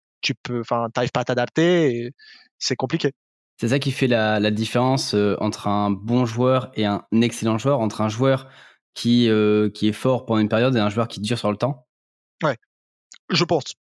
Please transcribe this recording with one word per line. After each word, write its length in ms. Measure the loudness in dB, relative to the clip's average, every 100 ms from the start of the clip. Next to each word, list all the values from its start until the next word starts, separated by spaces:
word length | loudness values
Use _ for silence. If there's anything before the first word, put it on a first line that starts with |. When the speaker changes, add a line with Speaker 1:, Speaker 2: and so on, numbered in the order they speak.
| _ _
Speaker 1:
tu 140 | -8 -6
peux, 240 | -6 -8
enfin, 300 | -2 -2 -2
t'arrives 180 | -2 -2
pas 100 | -2
à 40 | -2
t'adapter 720 | -2 -2 2 2 4 2 0
et 160 | -6 -12 -20 -20 _ _
c'est 160 | -6 -4
compliqué. 380 | -4 -2 -2 -4 _ _ _ -6
Speaker 2:
C'est 100 | -2
ça 100 | 0
qui 120 | 0
fait 160 | 0 2
la, 320 | 2 2 2
la 120 | 2
différence, 640 | 0 -2 0 2 0 0 0
euh, 200 | 2 0
entre 280 | -2 -4 -2
un 220 | 0 0
bon 380 | -2 0 0 0
joueur 440 | 0 2 2 -2 -4
et 100 | -2
un 180 | -2 0 0
excellent 380 | 0 0 -2 0
joueur, 220 | 0 0
entre 220 | -2 -2
un 80 | -4
joueur 380 | 0 0 0 -4 -20 -20 _ _
qui, 340 | -6 0 2 4
euh, 440 | 4 4 2 0
qui 160 | 0 -2
est 60 |
fort 340 | 0 0 -2 0
pendant 120 | 0
une 100 | 2
période 260 | 2 2 2
et 40 |
un 100 | 0
joueur 180 | 0 -4
qui 120 | -4
dure 200 | -4 -2
sur 100 | -2
le 80 | -2
temps ? 300 | -2 -4 _ _ _ _ _ _
Speaker 1:
Ouais, 140 | -4 -4 _ _ _ _ _ -20 -4
je 140 | -2
pense. 300 | 2 0 -2 -12 _